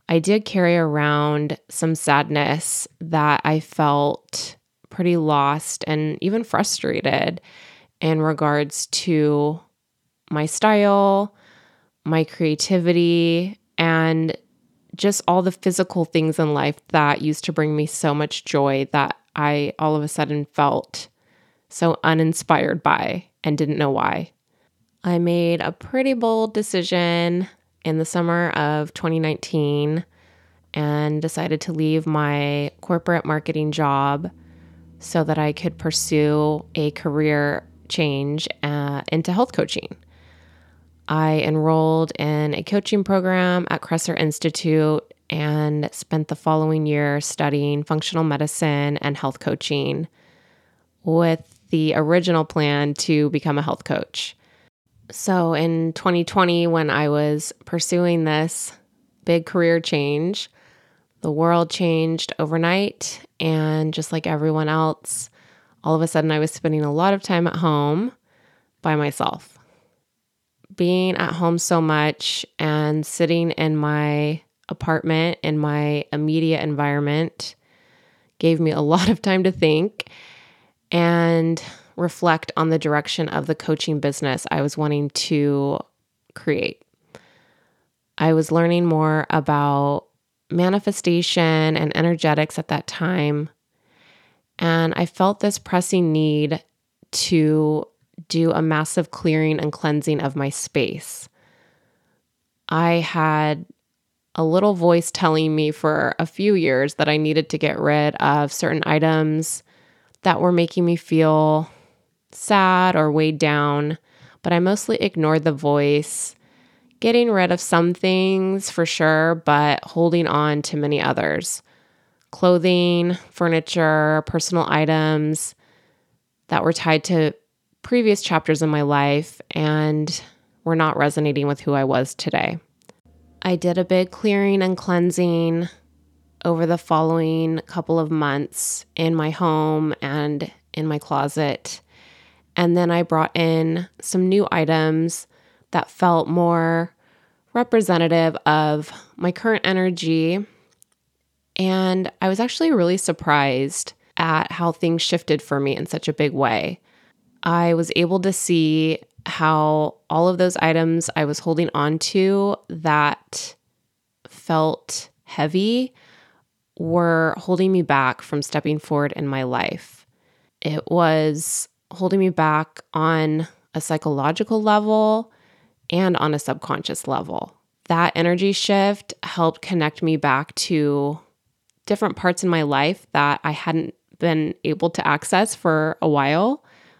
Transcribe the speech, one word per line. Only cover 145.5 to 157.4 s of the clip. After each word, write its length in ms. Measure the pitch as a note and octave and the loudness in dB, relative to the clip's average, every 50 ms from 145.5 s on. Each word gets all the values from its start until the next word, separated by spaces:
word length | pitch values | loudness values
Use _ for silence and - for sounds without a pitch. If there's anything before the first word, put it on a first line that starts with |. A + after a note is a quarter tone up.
| _ _ _ _ | _ _ _ _
that 200 | - F3 - - | -4 -4 -4 -4
felt 360 | - - - F3 E3+ E3 - - | -4 0 2 4 4 4 2 2
more 680 | E3 F3 F3 E3+ E3+ E3 E3 E3 E3 E3 E3+ F3 - _ _ _ _ _ _ _ _ _ _ _ - | 0 2 2 2 2 2 2 2 0 0 -2 -4 -8 _ _ _ _ _ _ _ _ _ _ _ -4
representative 800 | A#3+ A#3+ A#3+ - A3+ G#3 F#3+ F3+ E3 E3+ E3 E3+ E3 E3 D#3+ D3+ - - | -4 0 2 2 2 2 2 2 2 2 2 4 4 2 2 0 0 0
of 460 | D3+ D3+ D#3 D#3 D3+ D3+ D3+ D3+ - - - - _ _ | 2 2 4 2 2 0 -2 -4 -8 -14 -20 -20 _ _
my 160 | - F3 F3+ | -4 -4 -4
current 340 | F3 - - A3+ A3 - - | -2 -2 0 0 0 2 2
energy. 800 | F#3 F#3+ F#3 F#3 F#3 F3+ E3 D#3+ D#3+ E3 D#3+ D#3+ E3 F3 G3 G#3 - _ _ _ _ _ _ _ _ _ _ _ _ _ _ _ _ _ _ _ _ - | 0 2 2 0 0 -2 -2 -2 0 0 2 2 0 0 -2 -4 -8 _ _ _ _ _ _ _ _ _ _ _ _ _ _ _ _ _ _ _ _ -6
And 560 | - F#3 F#3+ F#3+ F#3+ F#3 F#3 F#3 F#3+ F#3 - - _ | -4 -2 0 0 0 0 0 0 -2 -2 -6 -6 _
I 80 | F#3 F#3+ | -2 -2
was 100 | F#3+ G3 | 0 0
actually 320 | A#3 B3 - - E4 E4 | -2 -2 -2 -2 0 2
really 260 | D4+ G#3 F3 E3+ F3+ G3 | 2 2 2 2 0 0
surprised 960 | - - E3 - - E3 D3 D3 C#3 C#3 B2+ C3 C3+ C#3 - - - - - _ _ _ _ - | -2 -2 -4 -2 0 2 2 4 4 2 2 0 -2 -2 -4 -6 -10 -10 -14 _ _ _ _ -2
at 340 | E3 E3 D#3+ D#3 - - | 0 2 2 0 0 -2
how 200 | - - F3 E3+ | -4 -2 -2 -2
things 300 | D#3+ - - E3 E3 E3 | -2 0 0 0 0 0
shifted 400 | - - - E3+ - - D3+ D3 | 0 0 -2 -2 0 0 -2 -2
for 180 | - - C#3+ C#3+ | -2 -2 -2 -2
me 160 | C#3 C#3 C3+ | 0 -2 -2
in 100 | - D3+ | -4 -4
such 220 | - - - - - | -6 -6 -6 -4 -4
a 60 | D3 | -2
big 180 | - D#3 C#3+ | 0 0 0
way. 480 | - C3+ C3+ A#2+ A2+ - - - F3+ - _ _ _ _ _ _ _ _ _ _ _ _ | 0 0 0 0 0 0 -2 -4 -6 -10 _ _ _ _ _ _ _ _ _ _ _ _